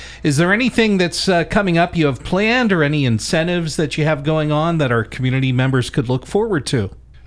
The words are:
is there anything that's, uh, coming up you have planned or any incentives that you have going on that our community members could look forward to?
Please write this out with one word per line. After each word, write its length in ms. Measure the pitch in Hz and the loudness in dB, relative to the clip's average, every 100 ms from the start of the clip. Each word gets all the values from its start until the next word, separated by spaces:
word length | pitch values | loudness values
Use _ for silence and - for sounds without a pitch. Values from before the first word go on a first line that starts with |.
| - - | -18 -4
is 160 | 156 139 | 0 2
there 160 | 175 | 2
anything 440 | 208 254 - 220 190 | 2 2 2 2 2
that's, 300 | 175 - - | 0 -2 0
uh, 160 | 175 160 | 0 2
coming 300 | 220 196 165 | 0 2 2
up 180 | 170 170 | 2 2
you 100 | 147 | 0
have 180 | 127 | 0
planned 480 | - 185 220 247 233 | -4 0 2 2 2
or 120 | 180 | 2
any 200 | 143 151 131 | 2 2 0
incentives 720 | 110 - 160 170 175 165 139 | 0 0 -2 0 -2 -4 -4
that 200 | 151 - | -4 0
you 80 | 151 | 0
have 180 | 147 | 0
going 280 | 143 156 151 | 0 0 0
on 260 | 151 165 165 | 0 0 0
that 140 | 135 | 0
our 120 | 117 | 0
community 480 | 107 - 127 131 131 | -2 -4 -2 0 0
members 380 | 127 135 131 - | 0 2 0 0
could 180 | - 120 | -2 -2
look 200 | 127 - | -4 -2
forward 380 | 202 226 165 - | -2 0 -2 -2
to? 240 | 123 98 - - - | -2 -4 -8 -20 -16